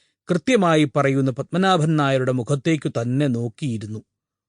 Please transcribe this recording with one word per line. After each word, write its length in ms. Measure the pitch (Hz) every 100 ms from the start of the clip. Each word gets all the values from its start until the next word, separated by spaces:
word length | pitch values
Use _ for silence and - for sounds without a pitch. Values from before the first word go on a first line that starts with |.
| _ _ -
കൃത്യമായി 600 | 175 - 240 170 156 147 147
പറയുന്ന 340 | 139 135 135
പത്മനാഭൻ 680 | 123 - 175 190 180 156 156
നായരുടെ 360 | 139 135 127
മുഖത്തേക്കു 560 | 127 117 143 170 156 151
തന്നെ 380 | 117 117 131 147
നോക്കിയിരുന്നു. 800 | 117 117 - 131 110 104 110 - _ _ _